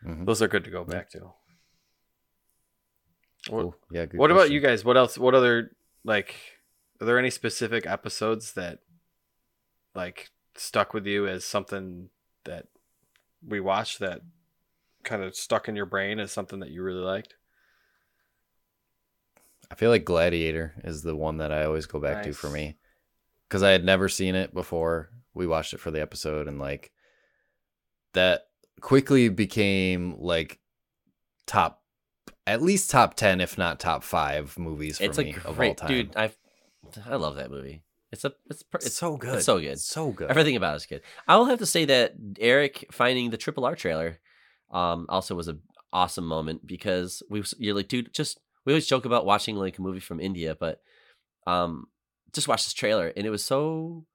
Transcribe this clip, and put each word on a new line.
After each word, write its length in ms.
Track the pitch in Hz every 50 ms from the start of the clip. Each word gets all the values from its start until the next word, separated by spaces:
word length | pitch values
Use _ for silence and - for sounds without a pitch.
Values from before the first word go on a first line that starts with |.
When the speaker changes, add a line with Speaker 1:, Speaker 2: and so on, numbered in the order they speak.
| -
Speaker 1:
Mm-hmm. 200 | 82 85 78 87
Speaker 2:
those 160 | 92 113 104 113
are 40 | 101
good 160 | - 101 87
to 40 | -
go 120 | 85 90 87 82
Speaker 1:
Yeah. 60 | 85
Speaker 2:
back 140 | 87 87 _
to. 240 | - - 87 92 - _ _ _ _ _ _ _ _ _ _ _ _ _ _ _ _ _ _ _ _ _ _ _ _ _ _ _ _ _ _ _ _ _ _ _ _ _ _ _ _ _ _ -
What, 120 | 110 113
Speaker 1:
Cool. 140 | - 90 87 _ _ _
Yeah, 140 | 82 85 85
good 140 | 82 - 87
Speaker 2:
what 120 | 139 151
about 100 | 170 190
Speaker 1:
question. 120 | 185 151 143
Speaker 2:
you 60 | 147
guys? 240 | 143 139 120 107 104
What 120 | 120 123 131
else? 200 | 127 117 - -
What 180 | 127 127 127
other, 400 | 131 127 123 120 117 117 - _ _ _ _ _ _ _
like, 320 | 110 110 104 98 - - - - - - _ _ _ _ _ _ _ _ _
are 40 | 110
there 140 | 113 120 123
any 100 | 127 127
specific 560 | - - - 117 - - 123 110 113 117 98
episodes 680 | 85 95 101 - 107 - - 107 110 113 110 113 - -
that, 260 | - 92 87 82 - _ _ _ _ _ _ _ _ _ _ _ _ _ _ _ _ _ _ _ _ _ _ _
like, 360 | 95 90 90 90 - - - _ _ _ _ _
stuck 380 | - - - - 110 101 - -
with 120 | 113 98
you 220 | 101 101 101 101 98
as 160 | 92 90 -
something 640 | - - 104 98 - - 98 95 92 90 87 90 92 _ _ _ _ _ _ _
that 220 | - 87 85 - _ _ _ _ _ _ _ _ _ _ _ _ _ _ _ _
we 140 | - 104 101
watched 400 | 95 98 95 101 113 - - -
that 220 | 104 95 90 - - - _ _ _ _ _ _ _ _ _ _ _ _ _ _ _
kind 180 | - 117 107
of 140 | 95 92 -
stuck 320 | - - - 120 107 - -
in 80 | 107
your 100 | 104 101
brain 340 | 90 95 98 98 98 104 107
as 120 | 104 95
something 280 | - - 98 - - 101
that 100 | 95 71
you 100 | 71 87
really 200 | 92 95 92 92
liked? 340 | 92 92 95 101 110 - - _ _ _ _ _ _ _ _ _ _ _ _ _ _ _ _ _ _ _ _ _ _ _ _ _ _ _ _ _ _ _ _ _ _ _ _ _ _ _ _ _ _ _ _ _ _ _
Speaker 1:
I 60 | -
feel 140 | - 110 113
like 160 | 120 107 -
Gladiator 680 | - 90 85 82 87 85 85 82 80 80 80 82 80 - - -
is 180 | - 82 76 76
the 120 | 82 78
one 220 | 76 78 78 78 78
that 140 | 78 76
I 140 | 76 76 76
always 200 | 78 78 80 76
go 140 | - - 76
back 240 | 73 71 73 - -
to 100 | 78 71
for 140 | - - 76
Speaker 2:
Nice. 60 | 71
Speaker 1:
me, 240 | 76 76 76 76 _ _ _ _ _ _ _ _ _ _ _ _ _ _ _
'cause 120 | - 98 95
I 80 | 98
had 120 | 95 95 85
never 240 | 90 95 92 98 95
seen 260 | - - 95 92 92
it 180 | 92 95 - -
before. 580 | 90 90 - - 85 82 82 85 82 80 - - 120 _ _ _
We 120 | 80 90 85
watched 260 | 80 80 80 - -
it 60 | 85
for 120 | - 87
the 100 | 78 78
episode, 460 | 76 76 - - - 80 78 76 76 73
and, 120 | 73 69
like, 320 | 69 69 71 71 - - _ _ _ _ _ _ _ _ _ _ _ _ _ _ _ _ _ _ _ _ _ _ _ _ _
that 340 | 92 92 92 87 76 - _ _ _ _ _ _ -
quickly 480 | - - 131 139 135 135 139 135 123 117
became, 880 | 95 90 107 95 - 110 104 98 98 95 92 92 92 90 87 90 85 53
like, 400 | 73 87 87 82 82 76 - _ _ _ _ _ _ _ _ _ _ _ _ _ _ _ _ _ _
top, 380 | - - 107 85 80 - _ _ _ _ _ _ _ _ _ _ - - _ _ -
at 140 | 104 117
least 280 | 151 175 202 190 - -
top 240 | - 135 117 - -
ten, 260 | - - 104 95 92
if 160 | 90 85 - -
not 220 | 92 85 82 -
top 240 | - 87 80 69 -
five 540 | - - 85 78 71 71 76 76 71 - -
movies 400 | 85 82 78 73 76 76 76 -
for 60 | 98
Speaker 3:
It's 120 | - 78 -
a 60 | -
Speaker 1:
me 80 | 73 76
of 140 | - - -
all 60 | 80
Speaker 3:
great, 240 | - 127 110 101 -
Speaker 1:
time. 100 | - -
Speaker 3:
dude, 260 | 131 127 113 98 -
I, 160 | 107 110 110 - _ _ _ _ _ _ _ _ _ _ 76 - 110 107
I 100 | 117 123
love 200 | 135 82 76 69
that 140 | 69 67 64
movie. 340 | 69 69 67 67 71 80 _ _ _ _ _ _
It's 120 | - - -
a, 100 | 143 - _ _ _
it's 120 | 147 - -
per-, 140 | _ - 170
it's 160 | - 135 -
Speaker 1:
So 240 | - - 170 156 139
good. 180 | - 131 131
Speaker 3:
it's 100 | 113 -
so 140 | - 120 92
good. 200 | 78 71 69 71
Speaker 1:
So 320 | - - - 156 160 147
good. 180 | - - - 73
Speaker 3:
Everything 260 | 135 156 156 151 135
about 180 | 113 95 82 76
it 40 | 78
is 80 | -
good. 160 | - 73 71 - - - - - -
I 80 | 165 208
will 80 | 240
have 140 | 262 262 233
to 60 | 226
say 200 | 165 - 170 160
that 280 | 139 135 127 120 - - - 110 104 98 92
Eric 460 | 107 120 123 139 147 139 139 - - -
finding 400 | - - 123 123 127 127 123 120
the 60 | 113 110
Triple 280 | - - 156 - 127
R 100 | 123 165
trailer, 440 | 170 - 90 80 80 82 85 82 - _ _ _ _ _ _ _ _ _ _
um, 360 | - 90 90 87 85 85 85 -
also 240 | - 95 92 - 95
was 120 | 87 85 82
an 140 | 82 76 - _ _ _ _ _
awesome 340 | - 90 90 90 - - 87
moment 420 | 82 80 80 78 78 80 80 - -
because 560 | 90 90 - 107 92 90 90 90 - - - -
we, 140 | 104 104 101 - - -
you're 160 | 120 104 101
like, 120 | 101 98 -
"Dude, 260 | - 123 120 - _
just," 260 | - 151 - - _ _ _ _ _ _
we 100 | - 143
always 140 | 160 147 -
joke 180 | 139 131 117
about 200 | - 120 120 80
watching, 300 | 95 101 104 - - 110
like, 220 | 101 98 95 87 -
a 20 |
movie 180 | 92 95 92 92
from 200 | - - - 80
India, 360 | 78 98 98 87 82 80 78
but, 260 | - - 82 - - _ _ _ _ _ _ _ _ _ _ _ _ _ 90
um, 400 | 90 87 87 87 82 67 - _ _ _ _ _ _ _ _ _ _
just 140 | - 143 135
watch 180 | 123 110 -
this 80 | - -
trailer, 340 | - - 107 107 107 87 82 -
and 100 | - 101
it 40 | 110
was 120 | 107 101 -
so 600 | - 135 135 147 156 160 160 160 165 170 165 160 _ _